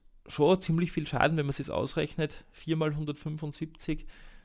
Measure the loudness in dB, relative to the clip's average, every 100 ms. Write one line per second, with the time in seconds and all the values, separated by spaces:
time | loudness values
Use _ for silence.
0 | -20 -20 -10 4 6 6 4 2 2 -2
1 | -2 2 4 4 0 -2 -2 -2 -2 -2
2 | -2 -2 -4 -4 -16 -12 -2 0 2 0
3 | -4 -4 -6 -6 -8 -6 -8 -6 -4 -4
4 | -4 -14 -20 -20